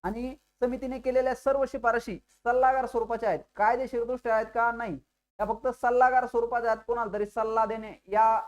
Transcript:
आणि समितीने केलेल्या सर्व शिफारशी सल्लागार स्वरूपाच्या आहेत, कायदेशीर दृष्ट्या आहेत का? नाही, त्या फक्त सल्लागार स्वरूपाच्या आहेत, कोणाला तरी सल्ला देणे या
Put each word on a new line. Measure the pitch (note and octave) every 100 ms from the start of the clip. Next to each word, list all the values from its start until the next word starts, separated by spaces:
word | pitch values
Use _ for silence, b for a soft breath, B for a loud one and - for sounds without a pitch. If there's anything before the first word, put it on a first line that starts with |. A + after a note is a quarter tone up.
आणि | F#3 A3+ B3 - _ _
समितीने | B3 B3+ C4 B3+
केलेल्या | B3+ B3+ B3+ A#3+
सर्व | C4+ C#4 C4+
शिफारशी | C4+ A#3 A#3 A3+ E3+ _ _ A#3
सल्लागार | B3 C4 C4 A#3+
स्वरूपाच्या | A#3 A3 A3+ A3+
आहेत, | D#3 - -
कायदेशीर | G#3+ B3 C4 A#3+
दृष्ट्या | A#3 B3+ A#3 A3
आहेत | A3+ A#3
का? | A#3
नाही, | A#3 A3+ C#3 _ _ _ -
त्या | G#3
फक्त | A3 B3+
सल्लागार | B3 A#3+ B3 B3+ B3+ B3
स्वरूपाच्या | A#3 A#3 A#3+ A#3
आहेत, | A3 -
कोणाला | A#3 A3+
तरी | G3+ G#3
सल्ला | A#3 A3 A3+ G#3+
देणे | A3 A3 - -
या | G#3 A3 A3